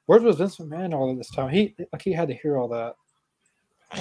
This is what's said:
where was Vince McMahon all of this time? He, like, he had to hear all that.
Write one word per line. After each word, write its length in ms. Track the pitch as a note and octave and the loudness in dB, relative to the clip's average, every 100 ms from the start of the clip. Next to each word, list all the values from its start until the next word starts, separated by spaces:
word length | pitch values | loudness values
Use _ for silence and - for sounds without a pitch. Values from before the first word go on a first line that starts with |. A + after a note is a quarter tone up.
| - | 6
where 120 | G#3+ | 6
was 160 | A#3 D3+ | 6 4
Vince 200 | F#3+ - | 0 -4
McMahon 360 | D#3+ D#3+ F3+ D3+ | -12 -8 -4 -2
all 140 | C3 | -2
of 60 | B2+ | -2
this 120 | - | -6
time? 180 | - C3 | -6 0
He, 260 | F3 G#3 - F3 | 2 0 -2 -12
like, 80 | - | -6
he 100 | G3 | -4
had 140 | E3+ D#3+ | -2 -2
to 40 | A#2+ | -4
hear 220 | D3+ C3+ | -2 0
all 100 | A#2+ | -2
that. 260 | A#2 A#2 - _ _ _ _ _ _ _ _ _ - | -4 -6 -10 _ _ _ _ _ _ _ _ _ -8